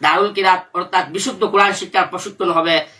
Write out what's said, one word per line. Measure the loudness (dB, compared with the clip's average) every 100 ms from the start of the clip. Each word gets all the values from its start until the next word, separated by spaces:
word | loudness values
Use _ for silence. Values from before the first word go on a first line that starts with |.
দারুল | 0 2 0
কিরাত | 2 2 2 0
অর্থাৎ | -8 -2 -2 -2
বিশুদ্ধ | -4 -6 -2 0
কোরআন | 4 2
শিক্ষার | 0 -2 0 0
প্রশিক্ষণ | -4 -10 -4 0
হবে। | 0 2 0 -2 -12